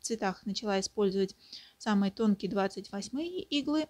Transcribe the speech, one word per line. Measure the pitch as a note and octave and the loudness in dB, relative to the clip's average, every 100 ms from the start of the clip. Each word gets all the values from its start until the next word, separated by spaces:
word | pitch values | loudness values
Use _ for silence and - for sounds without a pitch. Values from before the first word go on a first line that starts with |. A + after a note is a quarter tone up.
цветах | - A3+ G3+ F#3 - | -6 -2 -2 -2 -6
начала | G3 G#3+ G3 | -6 -2 0
использовать | F#3+ - G3+ F#3+ F#3+ - - - - _ | 0 2 2 2 0 -4 -20 -20 -20 _
самые | - G#3 G3 | 0 2 2
тонкие | F#3+ A3 G3+ F#3+ | 2 2 2 2
двадцать | G3 F#3+ G3+ G3 | 0 0 -2 -8
восьмые | G3+ G3 C4 E4+ F#4 | -8 -6 -6 -4 -6
иглы, | - C#4+ C4+ D4+ D#4 | -4 -2 0 0 -2